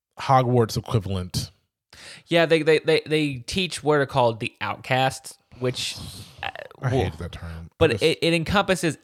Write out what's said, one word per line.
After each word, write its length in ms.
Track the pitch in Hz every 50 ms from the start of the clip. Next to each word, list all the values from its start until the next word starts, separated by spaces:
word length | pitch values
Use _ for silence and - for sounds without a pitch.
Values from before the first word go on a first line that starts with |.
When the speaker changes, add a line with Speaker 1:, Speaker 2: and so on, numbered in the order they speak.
| _ _ _ -
Speaker 1:
Hogwarts 580 | - - 135 131 127 120 123 123 113 107 -
equivalent. 720 | 120 - - - 110 90 95 98 92 90 90 - - - - _ _ _ _ _ _ _ _ - - - - - - _
Speaker 2:
Yeah, 200 | _ 165 170 165
they, 160 | 147 165 165
they, 160 | 151 156 156 143
they, 220 | - 156 156 151 -
they 280 | 139 151 156 151 143 135
teach 480 | 123 - - - 190 185 165 - -
what 160 | 139 147 151 143
are 80 | 139
called 340 | - - 135 123 117 117 107
the 120 | 123 110 - _
outcasts, 760 | 107 101 - - - - 131 131 131 135 - - - - - _ _ _ - -
which, 380 | 127 127 - - - - - - - - - - - - - -
uh, 60 | - - - - - - - -
Speaker 1:
I 80 | - 127
Speaker 2:
well, 0 | 131 131 95
Speaker 1:
hated 140 | 92 82 -
that 140 | 85 82
term. 380 | - - - 82 82 82 85 - - -
Speaker 2:
but 120 | 165 156
Speaker 1:
Just 120 | - 98
Speaker 2:
it, 160 | 139 165 - -
it 120 | - 170 170
encompasses 640 | 170 156 - 165 202 196 190 185 - - 160 135 -